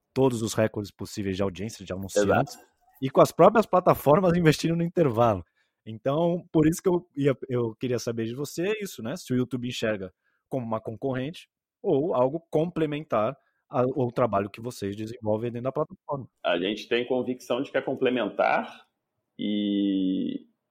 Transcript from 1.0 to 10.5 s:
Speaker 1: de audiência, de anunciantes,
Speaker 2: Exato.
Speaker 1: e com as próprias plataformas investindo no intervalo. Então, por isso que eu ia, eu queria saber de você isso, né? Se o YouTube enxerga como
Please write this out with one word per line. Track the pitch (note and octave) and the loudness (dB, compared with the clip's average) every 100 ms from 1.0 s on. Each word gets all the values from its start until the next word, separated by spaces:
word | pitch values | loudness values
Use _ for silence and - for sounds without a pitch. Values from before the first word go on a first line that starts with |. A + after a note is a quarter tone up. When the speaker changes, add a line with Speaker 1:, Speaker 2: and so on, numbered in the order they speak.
| G2 - G2 F#2 | -10 -6 -4 -2
Speaker 1:
de | |
audiência, | G2 F2 G#2+ - F#2 | -2 -4 -10 -10 -10
de | |
anunciantes, | F#2 F#2+ G#2 G2+ F#2+ C#3+ - | -8 -2 0 4 2 0 -6
Speaker 2:
Exato. | - _ _ _ | -20 _ _ _
Speaker 1:
e | C3 | 0
com | F#3 | 4
as | D3+ | 4
próprias | - F3+ A3+ - | 8 6 6 2
plataformas | F#3 F3+ D3 C#3 D#3 F#3 | 2 4 4 4 4 4
investindo | E3+ D#3+ C#3+ D#3+ E3+ | 4 4 4 0 0
no | |
intervalo. | E3+ F3+ D3+ A2 A#2+ F#2+ - _ _ _ A2+ | 0 2 2 4 4 2 -4 _ _ _ -16
Então, | A2 C3+ D3 E3+ F3 - | -6 -2 0 0 -2 0
por | D#3+ D3+ | 2 4
isso | E3+ | 2
que | F#3+ | 0
eu | F3 - C#3+ | 0 -2 -2
ia, | C#3 B2+ - | 0 0 -2
eu | B2 A#2 G#2+ | -2 -2 -4
queria | B2+ A#2+ | -4 -2
saber | - A#2 A2+ | -2 -4 -4
de | |
você | B2 D3 - F#3 G#3+ | -6 -8 -4 -4 -4
isso, | G3 - | -8 -10
né? | A2+ F3 | -8 -10
Se | - | -2
o | B2+ | 0
YouTube | A#2+ B2+ B2 | 0 -4 -6
enxerga | A#2+ A2+ G#2+ F#2 - _ _ | -4 -2 -2 -6 -14 _ _
como | _ | _